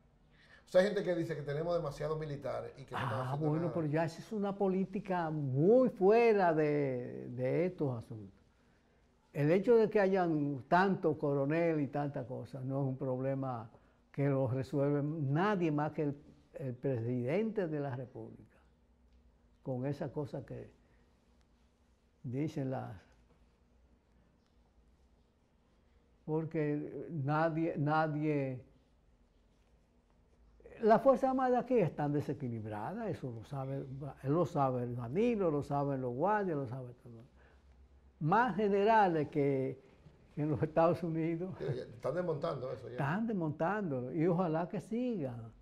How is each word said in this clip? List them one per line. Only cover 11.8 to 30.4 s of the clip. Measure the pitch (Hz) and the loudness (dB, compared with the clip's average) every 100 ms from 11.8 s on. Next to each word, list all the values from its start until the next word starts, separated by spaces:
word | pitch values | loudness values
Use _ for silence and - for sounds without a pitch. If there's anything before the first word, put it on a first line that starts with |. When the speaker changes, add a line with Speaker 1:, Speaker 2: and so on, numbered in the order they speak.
Speaker 2:
y | 135 | 0
tanta | 147 143 139 120 | -2 -4 -4 -8
cosa | 123 123 131 | -10 -10 -8
no | 127 135 | -4 -2
es | 135 | -2
un | 131 | -2
problema | 135 127 135 135 135 120 131 - _ _ _ | -4 -2 -2 -2 -4 -6 -10 -18 _ _ _
que | - 139 | -2 2
lo | 135 131 | 2 0
resuelve | 131 131 143 139 147 | -2 -2 0 2 2
nadie | 147 165 135 147 202 202 165 | 0 -2 0 2 2 2 0
más | 147 151 | 0 0
que | 156 | -2
el, | 147 139 - - _ | -2 -4 -12 -20 _
el | - 135 | -10 -8
presidente | 120 139 123 117 123 120 175 220 214 170 | -4 -2 0 0 -2 0 0 -2 -2 -2
de | 151 | -2
la | 139 | -4
República. | 131 120 117 113 113 - _ _ _ _ _ _ - _ _ _ _ | -6 -10 -14 -16 -16 -20 _ _ _ _ _ _ -20 _ _ _ _
Con | - 127 135 | -8 -4 -4
esa | 143 151 | -6 -6
cosa | 151 143 147 | -6 -8 -10
que | - 123 110 - _ _ _ _ _ _ _ _ _ _ _ _ _ _ | -12 -14 -16 -20 _ _ _ _ _ _ _ _ _ _ _ _ _ _
dicen | 135 127 151 151 131 | -8 -4 -4 -4 -4
las, | 127 120 98 - _ _ _ _ _ _ _ _ _ _ _ _ _ _ _ _ _ _ _ _ _ _ _ _ _ _ _ _ _ _ _ | -4 -8 -14 -20 _ _ _ _ _ _ _ _ _ _ _ _ _ _ _ _ _ _ _ _ _ _ _ _ _ _ _ _ _ _ _
porque | - 156 160 160 147 147 147 143 - | -4 -4 -2 -2 0 -2 -4 -10 -8
nadie, | 160 135 151 165 160 165 - | -4 -2 2 0 0 -2 0
nadie, | 147 156 160 147 156 143 135 127 - _ _ _ _ _ _ _ _ _ _ _ _ _ _ _ _ _ | 0 2 2 0 0 0 -2 -6 -12 _ _ _ _ _ _ _ _ _ _ _ _ _ _ _ _ _